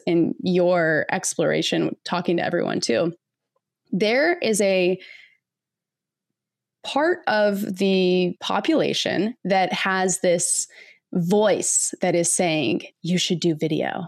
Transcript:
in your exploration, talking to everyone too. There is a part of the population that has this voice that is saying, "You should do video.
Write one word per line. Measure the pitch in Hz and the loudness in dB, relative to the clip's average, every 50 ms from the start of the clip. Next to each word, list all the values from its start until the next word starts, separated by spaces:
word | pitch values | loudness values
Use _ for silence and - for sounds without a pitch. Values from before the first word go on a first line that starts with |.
| - | -2
in | 180 170 170 156 - - - - | 0 2 2 2 0 -2 -4 -2
your | 185 175 180 175 175 180 175 165 160 156 147 - - | 0 2 2 4 4 4 2 2 2 2 0 0 -2
exploration, | - 190 - - - - 160 151 151 156 156 - - 165 156 - - - - | -4 -4 -4 -4 -4 -2 0 0 0 0 -2 -2 -2 -2 -2 -2 -4 -8 -8
talking | - 175 175 170 - 170 | -6 -4 -4 -2 0 -2
to | 170 - | 0 -2
everyone | - - - - 50 53 - | -2 -2 -2 -2 -2 -4 -2
too. | - - - - 170 170 170 - _ _ _ _ _ _ _ _ _ _ _ _ _ _ | -2 0 0 0 0 -2 -4 -8 _ _ _ _ _ _ _ _ _ _ _ _ _ _
There | 220 175 214 208 240 269 302 349 349 349 | -2 0 0 2 2 2 2 2 0 0
is | - 226 214 196 | 0 0 0 2
a | 208 196 190 185 180 180 185 180 - - - - - - _ _ _ _ _ _ _ _ _ _ _ _ _ _ _ _ _ _ _ _ _ _ _ _ _ _ _ _ _ _ | 2 2 2 2 2 2 0 -2 -6 -14 -20 -20 -20 -20 _ _ _ _ _ _ _ _ _ _ _ _ _ _ _ _ _ _ _ _ _ _ _ _ _ _ _ _ _ _
part | - - - 277 302 339 349 - - | -10 -4 -2 0 2 0 0 -2 -2
of | - 220 214 208 208 202 196 214 - 185 - | 0 2 2 2 2 2 0 -4 -4 -4 0
the | 196 196 190 185 185 180 180 180 180 180 180 - | 0 2 2 4 4 2 2 2 2 0 -2 -6
population | - - 190 202 - - 320 233 151 139 151 - - - 123 151 196 220 254 _ - | -6 -4 -2 -2 0 0 2 2 2 0 0 -2 -2 -2 -2 -2 -2 -2 -4 _ -4
that | 180 190 190 185 175 | 0 0 2 0 0
has | - - - 190 190 190 185 190 175 - | -2 -2 -2 -2 0 0 0 -2 -2 0
this | - 185 175 180 - - - - - - - - - - - _ _ _ | 0 0 0 0 0 -2 -2 -4 -6 -8 -12 -20 -20 -20 -20 _ _ _
voice | - 185 170 175 208 208 214 202 170 - - - - - - - - - | -4 -2 0 2 2 2 4 2 2 0 0 -2 -2 -2 -2 -4 -4 -4
that | - 180 170 | -2 0 2
is | 170 170 170 | 2 2 0
saying, | - - 185 165 156 151 131 - - - - - - _ | 0 0 0 0 0 0 0 0 -2 -2 -4 -10 -16 _
"You | - 165 180 170 | -4 -2 -2 0
should | - - 180 156 | 0 0 -2 0
do | - 175 156 | 0 0 0
video. | 156 165 156 156 - - 65 - - 175 | 0 -2 -2 -2 -2 -2 -2 -4 -6 -8